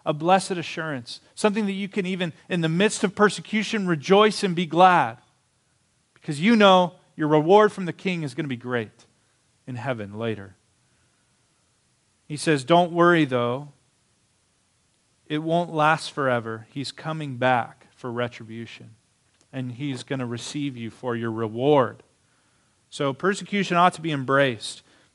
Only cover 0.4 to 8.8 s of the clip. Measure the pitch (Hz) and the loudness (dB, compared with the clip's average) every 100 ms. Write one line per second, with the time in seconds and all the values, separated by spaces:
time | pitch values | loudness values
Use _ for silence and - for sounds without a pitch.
0.4 | - 180 147 - 160 135 120 - _ - | 2 -6 -8 -8 -8 -8 -10 -18 _ -2
1.4 | 214 208 202 196 196 214 185 185 175 - | 0 0 -2 -4 -6 -4 -4 -4 -6 -8
2.4 | - 180 160 165 214 - 202 - 208 - | -6 -2 0 2 2 0 -4 2 2 2
3.4 | - 214 196 220 185 160 127 196 214 - | -4 -4 -2 -2 -2 -2 4 6 6 2
4.4 | 196 170 175 160 185 175 123 113 _ _ | -4 -2 0 6 6 6 2 -4 _ _
5.4 | _ _ _ _ _ _ _ _ - 143 | _ _ _ _ _ _ _ _ -10 -2
6.4 | 190 233 202 185 175 - _ - 151 151 | 2 6 8 6 4 -4 _ -4 2 2
7.4 | 156 208 214 202 180 151 190 175 151 - | 6 6 6 2 -8 -6 -6 -4 -6 -6
8.4 | 151 120 123 123 | -8 -8 -4 -4